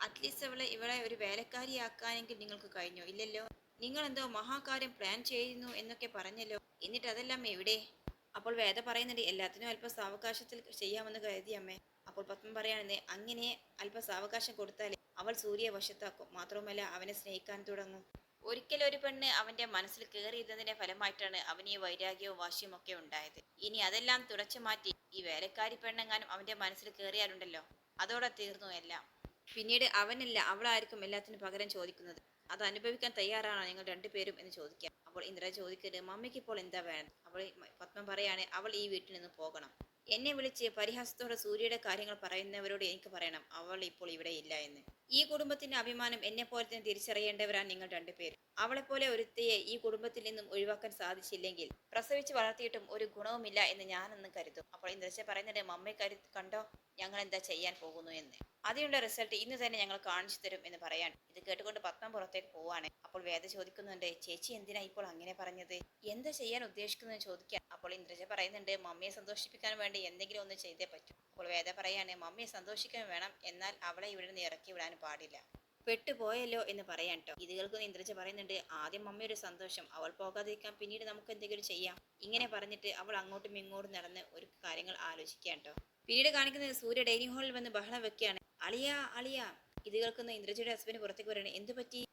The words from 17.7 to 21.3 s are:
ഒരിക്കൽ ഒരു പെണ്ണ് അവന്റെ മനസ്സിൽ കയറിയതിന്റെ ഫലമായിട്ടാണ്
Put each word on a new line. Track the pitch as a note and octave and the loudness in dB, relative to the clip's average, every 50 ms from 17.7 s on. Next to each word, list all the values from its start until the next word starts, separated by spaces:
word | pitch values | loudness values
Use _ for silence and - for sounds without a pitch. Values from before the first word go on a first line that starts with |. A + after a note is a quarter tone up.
| G3+ G3 G3 F#3+ F#3+ F#3+ - - - - - _ _ _ - | -4 -4 -4 -6 -8 -12 -14 -14 -16 -18 -18 _ _ _ -4
ഒരിക്കൽ | G#3+ A#3+ B3+ - - D4+ D4 D4 | -2 -2 -2 0 0 4 6 6
ഒരു | C#4+ C#4+ | 6 6
പെണ്ണ് | C#4 C#4 C#4 C4+ C4 C#4 | 4 0 0 0 4 4
അവന്റെ | C4 - F3+ A3 A3 A3+ A3+ A#3 | 6 8 6 6 4 0 -2 -2
മനസ്സിൽ | A3+ G#3 F#3 F#3+ F#3+ - A3+ A3+ - - | 2 2 0 0 0 -6 -10 -10 -8 -6
കയറിയതിന്റെ | G#3 G3+ A3 A3+ A#3 A3+ A3 A3 A3 A3+ A3 G#3+ | -4 -4 -2 -2 -4 -4 -4 -6 -2 -2 -2 0
ഫലമായിട്ടാണ് | G#3+ G3 F3+ F#3+ G3+ G#3 G3 G3 - G3+ F#3+ | 0 -2 -2 0 2 2 2 2 2 -2 0